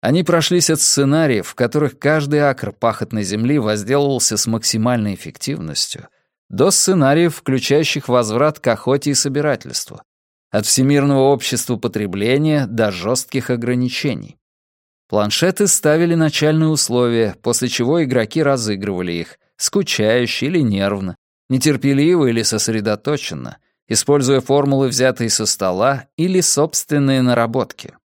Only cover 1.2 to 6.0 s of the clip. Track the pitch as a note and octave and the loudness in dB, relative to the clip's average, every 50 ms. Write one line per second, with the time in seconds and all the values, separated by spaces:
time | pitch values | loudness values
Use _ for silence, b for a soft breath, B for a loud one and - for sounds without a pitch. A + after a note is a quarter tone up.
1.2 | E3 D3+ B2+ G#2 F2+ - - - B2 A#2 - D3+ D3 C#3 - _ - C#3 D3+ D#3 | 2 2 0 0 -2 -6 -4 -2 -2 0 0 0 -2 -2 -4 _ -2 0 0 0
2.2 | D3 C#3 D3 D3 D3 C#3+ C3 - - G#2 G2 _ - A#2 G#2+ - A#2 - - A2 | 0 0 0 2 2 2 0 -2 -6 -10 -8 _ -2 -2 -2 -2 -6 -6 -4 -4
3.2 | G2+ F2+ G2 G#2+ A2+ B2 D3 D3+ A#2 G#2+ G#2+ G#2+ G2+ G2+ C3 C#3+ C#3+ C#3 C#3 B2 | -4 -2 -2 -2 0 0 0 0 0 0 -2 -2 -2 0 0 0 2 0 0 0
4.2 | - - A2+ G#2 - A2+ A2+ A2+ - - - A2+ A2 B2 B2 A#2 G#2+ G#2 G2 F2 | -2 -2 -2 -2 -2 -2 -2 -2 -2 -2 -2 0 0 0 0 0 0 -2 -4 -6
5.2 | - D#2+ - - - - C#3 - F2+ D#2 D2 - - - - - | -10 -16 -14 -10 -8 -8 -6 -6 -8 -8 -6 -6 -6 -6 -8 -14